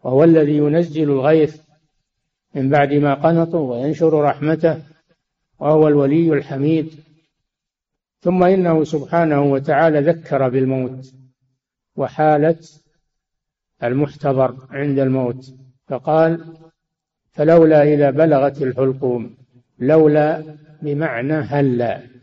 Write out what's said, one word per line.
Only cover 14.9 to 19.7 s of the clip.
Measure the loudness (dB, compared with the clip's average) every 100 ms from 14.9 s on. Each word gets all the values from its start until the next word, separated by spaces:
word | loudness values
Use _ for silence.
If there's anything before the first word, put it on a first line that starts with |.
| -2
الموت، | 0 0 -4 -6 -14 -20 -20 _ _
فقال: | -10 -2 2 2 0 -10 -20 -20 _ _ _ _ _ _
"فلولا | -2 2 6 6 4
إذا | 4 2 0
بلغت | 2 2 2 0 -2
الحلقوم". | -6 -2 -4 -2 -4 -6 -8 -16 _ _ _